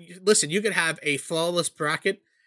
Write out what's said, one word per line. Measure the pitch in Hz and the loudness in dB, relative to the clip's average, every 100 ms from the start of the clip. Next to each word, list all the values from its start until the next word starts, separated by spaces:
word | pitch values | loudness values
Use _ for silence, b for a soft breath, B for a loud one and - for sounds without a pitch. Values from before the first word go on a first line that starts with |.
| 170 185 | -12 -4
Listen, | 185 214 147 | 2 4 4
you | 170 | 0
could | 208 | 0
have | 190 165 156 | 0 0 -2
a | 151 139 | -2 -4
flawless | - 160 165 175 160 | -2 -2 0 0 -2
bracket | - 151 156 - - _ _ | -4 -4 -2 -2 -4 _ _